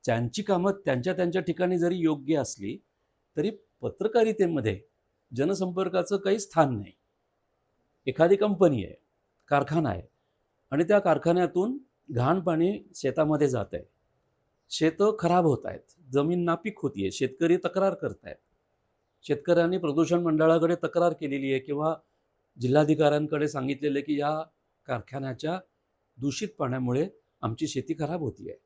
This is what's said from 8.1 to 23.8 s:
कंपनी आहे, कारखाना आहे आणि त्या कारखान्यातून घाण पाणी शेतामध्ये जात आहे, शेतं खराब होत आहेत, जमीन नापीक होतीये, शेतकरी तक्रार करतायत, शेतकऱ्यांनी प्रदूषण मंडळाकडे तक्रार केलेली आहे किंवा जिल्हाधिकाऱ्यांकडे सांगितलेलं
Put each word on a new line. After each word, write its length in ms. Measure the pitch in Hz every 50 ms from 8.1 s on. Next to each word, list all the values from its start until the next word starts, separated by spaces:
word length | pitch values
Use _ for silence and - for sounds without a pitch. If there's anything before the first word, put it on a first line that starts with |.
| 123 - 160 175 196
कंपनी 480 | 196 208 208 196 165 190 165 143 110 92
आहे, 100 | - - _ _ _ _ _ _ _ _ _ _ _
कारखाना 400 | 143 143 143 - 151 165 156 123
आहे 140 | 92 90 - - _ _ _ _ _ _ _ _ _ _ _ _
आणि 120 | 135 143 175
त्या 140 | 170 208 202
कारखान्यातून 800 | 196 180 156 147 - 165 175 180 180 170 - 180 190 233 262 285 - _ _ _ _ -
घाण 300 | 143 117 123 135 165 190
पाणी 320 | 165 180 160 156 170 185 208 202 - - _
शेतामध्ये 540 | - - 135 123 165 156 151 156 143 151 139
जात 180 | 127 113 98 -
आहे, 120 | - 87 - _ _ _ _ _ _ _ _ _ _ _ _ _ _ _ _ _
शेतं 440 | - - 156 160 160 - 202 214 214 214
खराब 280 | 165 165 175 180 175
होत 180 | 160 131 - -
आहेत, 160 | 90 - - _ _ _ _ _ 131
जमीन 340 | 127 139 143 160 175 175 175
नापीक 340 | 170 165 170 - 220 208 -
होतीये, 320 | - 139 - 98 98 -
शेतकरी 440 | - - 135 131 131 - 165 165 175
तक्रार 380 | 180 175 170 - 190 196 196 180
करतायत, 420 | - - 131 98 - _ 87 - _ _ _ _ _ _ _ _ _ _ _ _ _ _ _ _ _ _
शेतकऱ्यांनी 540 | - 147 143 - - 175 170 170 170 185 185
प्रदूषण 440 | 170 151 139 160 165 - 175 175
मंडळाकडे 520 | 175 165 156 156 156 160 165 170 160 165 175 170 -
तक्रार 280 | 156 - 175 175 175
केलेली 380 | 165 - 160 139 139 139 135 135
आहे 80 | 135 131
किंवा 340 | 131 - 143 143 151 160 160 160 _ _ _ _ _ _ _ _ _ _ _
जिल्हाधिकाऱ्यांकडे 920 | - 120 123 135 151 151 147 156 143 160 147 147 151 156 151 156 147 147 147
सांगितलेलं 500 | 147 139 127 135 143 135